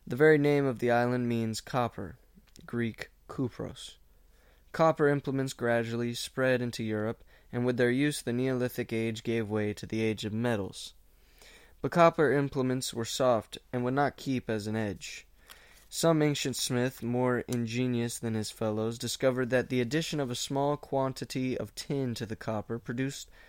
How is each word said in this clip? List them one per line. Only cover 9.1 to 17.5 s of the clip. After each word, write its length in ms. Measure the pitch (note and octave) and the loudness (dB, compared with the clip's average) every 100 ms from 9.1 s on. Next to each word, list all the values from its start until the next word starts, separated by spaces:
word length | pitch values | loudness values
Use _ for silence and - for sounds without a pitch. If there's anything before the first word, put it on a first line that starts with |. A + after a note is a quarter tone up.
| A2+ | -4
gave 240 | A#2+ A#2 G#2 | -2 -2 0
way 240 | G#2+ G#2 | -2 -2
to 120 | G#2 | -4
the 160 | - A2 | -4 -2
age 240 | A2 G#2 | 0 0
of 80 | A2 | -4
metals. 640 | G#2+ A#2+ A2 F#2+ - - - - _ - - - - - - | -2 0 0 -4 -10 -16 -18 -20 _ -20 -20 -20 -20 -20 -8
But 80 | C#3 | -2
copper 420 | F3 E3 E3 C#3+ | 6 6 6 4
implements 640 | C#3 C#3 C#3 B2+ C3 - | 4 0 0 0 -2 -4
were 100 | A#2+ | -6
soft 540 | A2+ - B2+ A2+ - - _ | -4 0 2 2 0 -14 _
and 120 | B2 | -4
would 100 | B2 | -2
not 220 | C3+ C#3 - | 0 0 -2
keep 320 | - B2+ - | -4 -4 -2
as 180 | A2 G#2+ | -4 -2
an 100 | A2 | -2
edge. 500 | G#2+ F2 - - - _ - - - - - | -2 -6 -10 -14 -18 _ -20 -20 -20 -20 -12
Some 340 | - E3 D#3+ | 0 4 4
ancient 340 | D3+ C#3+ C#3 A#2+ | 4 2 -2 -4
smith, 460 | - B2 B2+ - | -2 0 0 -2
more 380 | A2+ B2 B2+ B2 | -2 0 2 0
ingenious 800 | - | 0